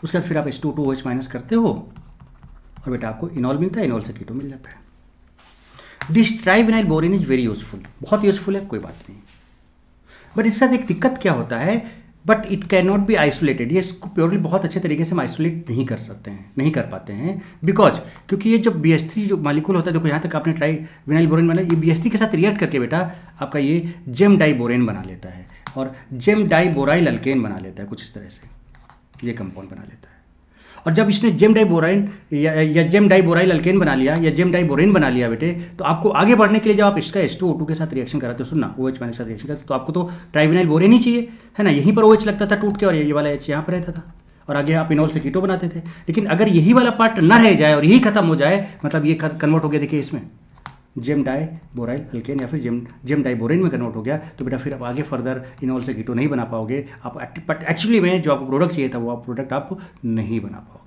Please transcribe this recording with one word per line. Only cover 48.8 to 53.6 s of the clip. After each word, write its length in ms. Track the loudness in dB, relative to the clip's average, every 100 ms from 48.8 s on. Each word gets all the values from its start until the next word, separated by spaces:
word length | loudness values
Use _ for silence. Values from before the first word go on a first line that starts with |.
मतलब 200 | -4 -2
ये 100 | 0
कन-, 260 | 0 -4 -2
convert 240 | 0 2
हो 40 | 0
गया, 120 | -2
देखिए 200 | -2 -4
इसमें 300 | -4 -10 -12 -20 _ -20 -20 -20 _ -10
gem 200 | -4 -2
diboryl 840 | -2 -4 -6 -10 -14 -10 -6 -8 -8
alkane 260 | -12 -8 -8
या 60 | -6
फिर 160 | -6
gem, 180 | -4 -6 -8 -16 -6
gem 160 | -2
diboron 380 | -2 -4 -2 0